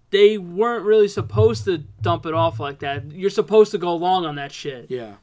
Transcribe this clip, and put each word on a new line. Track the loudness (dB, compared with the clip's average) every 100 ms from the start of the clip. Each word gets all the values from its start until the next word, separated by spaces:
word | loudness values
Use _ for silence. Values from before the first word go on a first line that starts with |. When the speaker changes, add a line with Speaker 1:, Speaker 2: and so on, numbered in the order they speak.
| _
Speaker 1:
they | 4 4 4
weren't | -6 -2 -2 0
really | 2 4 4
supposed | 0 -4 2 2 2
to | -4 -6 -6 -6
dump | -4 -4 -4
it |
off | -2 -2 -2
like | -10 -8
that. | -8 -8 -10
You're | -6 -4
supposed | -2 2 4 4
to | 2
go | -2 -2
long | 0 0 -2
on | -6
that | -10
shit. | -10 -12 -12 -10
Speaker 2:
Yeah. | -10 -10 -18